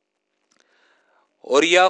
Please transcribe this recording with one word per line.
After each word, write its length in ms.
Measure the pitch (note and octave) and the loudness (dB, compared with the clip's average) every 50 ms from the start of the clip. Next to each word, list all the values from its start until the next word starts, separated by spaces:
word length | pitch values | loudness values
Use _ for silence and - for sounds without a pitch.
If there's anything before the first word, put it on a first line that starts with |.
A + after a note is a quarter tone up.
| _ _ _ _ _ _ _ _ _ _ _ _ _ _ _ _ _ _ _ _ _ _ _ _ _ _ _ _ - | _ _ _ _ _ _ _ _ _ _ _ _ _ _ _ _ _ _ _ _ _ _ _ _ _ _ _ _ -10
اور 200 | - B2+ C#3+ D#3+ | -4 -2 -2 0
یا 240 | E3+ F3 F3+ F#3 F#3+ | 0 0 0 0 0